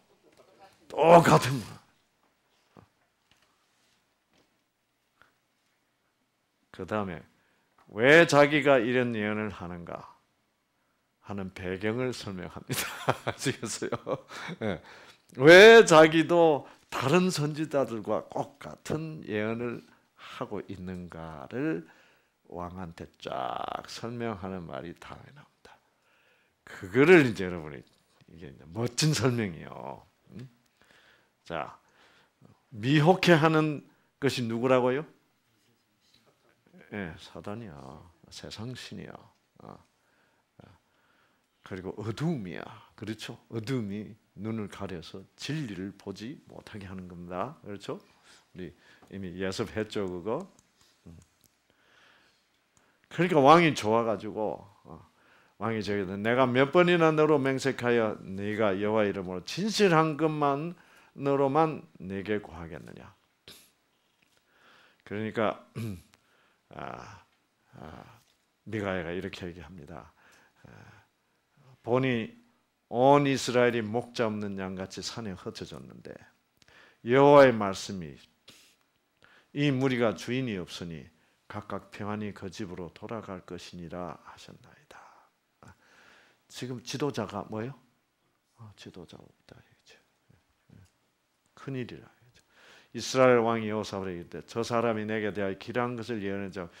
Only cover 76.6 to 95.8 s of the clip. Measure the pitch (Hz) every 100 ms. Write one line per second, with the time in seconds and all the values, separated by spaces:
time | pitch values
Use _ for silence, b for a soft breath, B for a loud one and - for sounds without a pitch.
76.6 | b b b b 113 135 143 143 131 113
77.6 | 101 95 - 95 78 65 - _ - -
78.6 | _ _ _ _ _ _ b b b 143
79.6 | 143 127 135 120 117 90 - 127 123 98
80.6 | 82 - 87 78 - _ _ _ - 104
81.6 | - 98 - - 104 104 104 90 95 -
82.6 | 95 90 82 - 107 113 98 90 - 87
83.6 | - 87 82 90 87 - - - - -
84.6 | - _ _ - - - _ _ _ _
85.6 | - - b b b b b b _ -
86.6 | 127 123 - 131 147 120 98 101 - 107
87.6 | 120 139 _ _ _ _ _ _ _ _
88.6 | 110 98 101 92 80 - - _ _ -
89.6 | _ _ _ - _ _ _ _ _ _
90.6 | _ 104 95 _ _ _ _ _ _ -
91.6 | - 131 104 73 - _ _ _ _ b
92.6 | b b b 117 - 131 127 120 113 113
93.6 | 107 107 98 98 95 87 85 80 - 117
94.6 | 117 117 117 107 107 110 104 98 98 95
95.6 | - 117